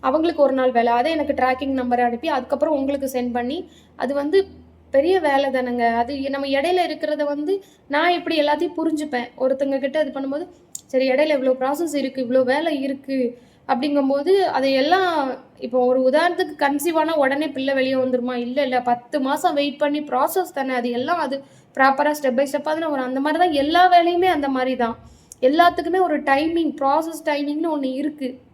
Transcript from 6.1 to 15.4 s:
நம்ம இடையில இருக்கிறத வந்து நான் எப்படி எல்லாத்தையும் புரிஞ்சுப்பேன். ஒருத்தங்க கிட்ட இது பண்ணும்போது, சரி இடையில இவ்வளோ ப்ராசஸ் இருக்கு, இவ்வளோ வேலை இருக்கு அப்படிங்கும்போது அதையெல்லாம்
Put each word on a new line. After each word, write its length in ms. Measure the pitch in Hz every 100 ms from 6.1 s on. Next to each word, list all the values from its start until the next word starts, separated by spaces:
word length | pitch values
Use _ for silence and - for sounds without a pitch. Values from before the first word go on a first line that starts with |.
| 285 269
நம்ம 160 | 277 277
இடையில 320 | 269 294 359 330
இருக்கிறத 380 | 302 294 302
வந்து 380 | 294 294 294 392 - _ _
நான் 220 | 285 339
எப்படி 300 | 349 320 330
எல்லாத்தையும் 320 | 294 294 339 -
புரிஞ்சுப்பேன். 520 | 330 302 302 247 240 -
ஒருத்தங்க 400 | 262 269 277 269
கிட்ட 220 | 269 311
இது 200 | 294 262
பண்ணும்போது, 280 | 269 277 349 - _ - -
சரி 240 | 262 262
இடையில 280 | 262 311 294
இவ்வளோ 140 | 254 262
ப்ராசஸ் 340 | 262 294 330
இருக்கு, 280 | 285 269 -
இவ்வளோ 220 | 240 262
வேலை 360 | 247 269 330 285
இருக்கு 580 | 269 269 - 269 240 - - _ -
அப்படிங்கும்போது 640 | 254 294 285 269 277 285
அதையெல்லாம் 1000 | 392 359 - 269 269 277 359 370 320 269 254